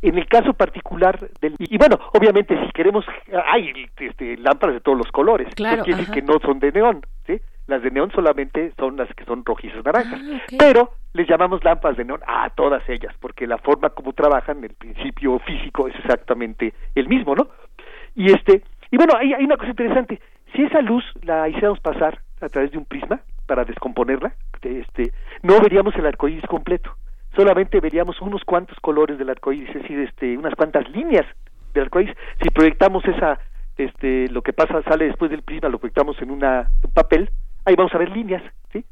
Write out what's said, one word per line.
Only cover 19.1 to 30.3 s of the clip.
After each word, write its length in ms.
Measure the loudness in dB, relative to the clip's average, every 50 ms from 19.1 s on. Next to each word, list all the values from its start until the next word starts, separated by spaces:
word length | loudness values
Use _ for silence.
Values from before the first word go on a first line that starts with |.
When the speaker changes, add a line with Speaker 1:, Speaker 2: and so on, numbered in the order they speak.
| 6 4
Speaker 1:
hay, 160 | 4 0 2
hay 100 | 2 2
una 120 | 2 2 0
cosa 120 | 0 -8
interesante, 480 | -4 -4 -2 2 2 0 0 0 -8 -12 -12 -20 -20 _ _ -10 0
si 80 | 0 0
esa 180 | 4 4 2
luz 240 | 2 4 0 0 -2 -4 -14 -12 -4
la 240 | -2 -2 0 0 -2
hiciéramos 300 | -2 0 0 0 0 0
pasar 400 | -4 -6 -2 0 0 0 -2 -4 -14 -16 -14 -12
a 80 | -12 -6
través 240 | -2 -2 -2 -2 -2
de 60 | -8
un 80 | -10
prisma 340 | -10 -10 -10 -4 -4 -6 -6 -6 -12 -12 -12 -4
para 180 | -2 -2 -2 -2
descomponerla, 680 | -4 -4 -8 -8 -8 -2 -2 0 0 0 -2 -2 -6 -8 -8 -12 -12 -12 -10 -10
este, 500 | -8 -8 -8 -10 -10 -6 -4 -4 -4 -4 -8 -10 -12 -14 -8 4
no 180 | 6 8 8
veríamos 340 | 8 8 6 6 4 4 0
el 100 | 0 -2
arco 200 | -2 -2 0 -2
iris 180 | -2 -2 -4 -6
completo, 440 | -6 -6 -6 -2 -2 -4 -4 -4 -8 -12 -12 -14 -14 -16 -14 -14 -8 2
solamente 420 | 4 6 6 6 4 2 2 2 0
veríamos 420 | 2 2 0 0 -2 -2 -4 -8
unos 220 | -8 -6 -6 -6 -4
cuantos 320 | 0 0 0 0 -2 -16 -8
colores 360 | -4 -2 2 2 2 2 0
del 140 | -6 -4 -6
arco 220 | -6 -6 -4 -4 -4
iris, 160 | -4 -6 -10
es 140 | -10 -12 -10
decir, 180 | -8 -6 -6
este, 360 | -6 -8 -8 -6 -4 -4